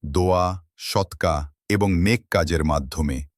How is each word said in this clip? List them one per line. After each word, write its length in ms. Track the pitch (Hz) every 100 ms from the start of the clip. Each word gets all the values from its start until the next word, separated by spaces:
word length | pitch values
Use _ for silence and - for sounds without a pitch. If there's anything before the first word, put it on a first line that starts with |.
| 73
দোয়া, 520 | 71 90 90 90 92 _ _
সদকা 760 | - 107 98 - 92 76 71 _ _
এবং 260 | 104 101
নেক 340 | 90 92 117 _
কাজের 340 | 98 80 82
মাধ্যমে 580 | 78 73 65 - 73 65 71